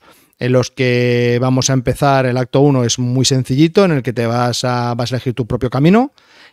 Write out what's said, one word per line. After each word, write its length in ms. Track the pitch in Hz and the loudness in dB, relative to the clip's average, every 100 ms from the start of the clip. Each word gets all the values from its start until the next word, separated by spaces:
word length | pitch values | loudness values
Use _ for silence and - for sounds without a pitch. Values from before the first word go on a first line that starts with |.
| _ _ _ _ | _ _ _ _
en 140 | 123 | 0
los 180 | 127 120 | 0 0
que 680 | - 127 123 123 120 120 120 | -2 0 0 0 0 0 0
vamos 300 | 131 131 123 | 0 0 0
a 20 | |
empezar. 520 | 131 123 - 143 135 | 0 -2 0 2 2
El 120 | 127 127 | 0 -2
acto 240 | 123 135 | -2 2
uno 240 | 143 131 | 2 2
es 140 | 117 - | 0 -2
muy 260 | 123 131 | -2 0
sencillito, 600 | 123 131 123 131 160 202 | 0 0 0 2 2 2
en 80 | 190 | 2
el 100 | 143 | 0
que 100 | 120 | -2
te 140 | 113 113 | -4 -2
vas 360 | 120 123 113 | -2 -2 -2
a, 300 | 127 123 120 | -4 -2 -4
vas 160 | 120 120 | -4 -4
a 60 | 123 | -4
elegir 180 | 131 | -4
tu 120 | 117 113 | -4 -4
propio 240 | 120 123 | -4 -4
camino. 420 | 131 160 220 277 - _ - - | 2 4 4 2 -6 _ -20 -20